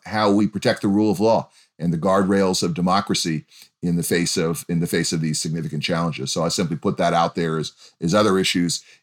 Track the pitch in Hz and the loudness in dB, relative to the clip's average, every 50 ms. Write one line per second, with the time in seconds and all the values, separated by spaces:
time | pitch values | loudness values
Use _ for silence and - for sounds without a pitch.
0 | _ - 98 107 110 104 101 101 107 98 - 98 - 123 110 - - 104 98 104 | _ -8 -4 0 2 4 4 4 2 2 0 0 0 0 0 0 0 0 2 2
1 | 107 107 101 80 104 113 113 87 69 - _ _ _ _ _ _ 80 87 85 82 | 2 2 2 2 2 2 2 2 0 -4 _ _ _ _ _ _ -2 -2 -2 0
2 | 76 95 95 98 101 92 98 98 98 92 92 - - 87 82 82 87 92 90 98 | 2 2 2 2 4 4 2 2 2 2 2 0 0 -2 -2 0 0 2 2 0
3 | 101 - 98 - - 85 80 76 - _ _ - - _ _ _ - 90 85 87 | 0 0 -2 -2 -2 -2 -4 -4 -6 _ _ -20 -20 _ _ _ -4 -2 -2 0
4 | 80 - 92 87 87 80 - - 85 82 85 78 - - 87 85 85 82 - 87 | 0 0 0 0 0 0 0 -2 -2 -2 -2 -4 -6 -4 -2 -2 -2 0 0 -2
5 | 85 - - 85 80 80 78 - - 82 78 82 80 78 78 73 67 - 90 82 | -2 0 -2 -2 -2 -2 -2 -4 -4 -4 -6 -6 -6 -6 -6 -6 -4 -4 -2 -2
6 | 85 85 76 64 65 67 - 90 82 85 - - 98 82 87 - - - - - | -2 -2 -4 -6 -8 -6 -4 -2 -2 -2 -2 -2 -2 -2 -4 -4 -2 -4 -2 0
7 | 90 85 85 82 82 85 - - 85 82 80 80 76 - - _ - - _ _ | 0 0 2 2 0 0 0 -2 -2 -2 -2 -2 -4 -6 -10 _ -20 -20 _ _
8 | - 85 82 104 107 107 95 95 95 - - 92 87 87 80 - - - - _ | -2 2 2 4 4 4 4 2 2 2 2 2 0 0 -2 -4 -8 -14 -20 _